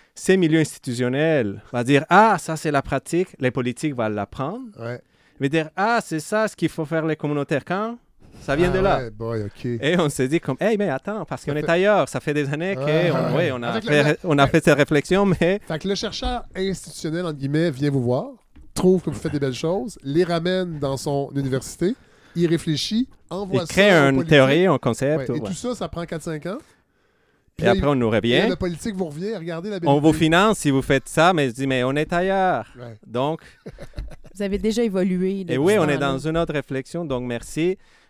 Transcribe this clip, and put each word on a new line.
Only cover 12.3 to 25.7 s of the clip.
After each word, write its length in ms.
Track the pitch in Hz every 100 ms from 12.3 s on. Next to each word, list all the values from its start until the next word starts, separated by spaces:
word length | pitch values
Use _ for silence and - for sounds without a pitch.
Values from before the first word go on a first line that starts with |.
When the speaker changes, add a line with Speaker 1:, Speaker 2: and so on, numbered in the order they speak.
Speaker 1:
des 180 | 147 139
années 240 | 147 180 190
Speaker 2:
Ouais, 340 | 143 160 175
Speaker 1:
qu'on, 180 | 160 165
Speaker 2:
ouais. 60 | -
Speaker 1:
ouais, 160 | 160
on 100 | 123
a 60 | 120
Speaker 2:
Avec 160 | 113
Speaker 1:
fait, 180 | - 147 143
Speaker 2:
le, 60 | 147
Speaker 1:
on 120 | 185 143
a 80 | 139
fait 140 | 165
cette 140 | 160 143
réflexion, 480 | 143 147 - 185
mais » 360 | 202 165 170 202 -
Speaker 2:
Fait 120 | 160
que 100 | 190
le 60 |
chercheur 500 | 196 214 - 254 247 -
institutionnel, 720 | 185 190 175 - - 165 160
entre 140 | 175 147
guillemets, 320 | 139 151 170
vient 200 | 131 147
vous 120 | 139
voir, 240 | 120 123 254 254 _ - -
trouve 260 | - 180 185
que 60 | -
vous 80 | -
faites 140 | 165
des 60 | 143
belles 160 | 135
choses, 440 | 123 160 190 247 -
les 220 | 135 151
ramène 540 | 175 170 170 185 180 156
dans 160 | 139 135
son 340 | 151 139 139
université, 600 | 139 135 131 - - 175 262 _ _ _
il 140 | 170 170
réfléchit, 600 | 165 - 147 - 220 262 - _
envoie 320 | 175 196 190
Speaker 1:
Il 60 | 165
crée 220 | 180 202
Speaker 2:
ça 160 | 175 139
aux 20 |
Speaker 1:
une 60 | 135
Speaker 2:
politiques. 140 | 165
Speaker 1:
théorie, 360 | 147 131 151 190
un 120 | 160
concept, 500 | 127 113 135 156 131
Speaker 2:
Ouais, 60 | 120
et 40 |
Speaker 1:
ouais. 60 | 113
Speaker 2:
tout 60 |
ça, 200 | 175 240